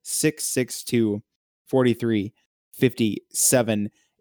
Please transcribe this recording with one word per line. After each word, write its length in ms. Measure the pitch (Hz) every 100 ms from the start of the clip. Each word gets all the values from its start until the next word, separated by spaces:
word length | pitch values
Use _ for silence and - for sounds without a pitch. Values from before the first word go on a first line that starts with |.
six 420 | - - 156 151
six 400 | - - 123 -
two 380 | - 123 110 104 - _ _ _ _
forty-three 680 | 131 123 113 117 107 98 - _ _ _
fifty-seven. 1200 | - 131 - 113 - - - - 131 113 107 104 - _ _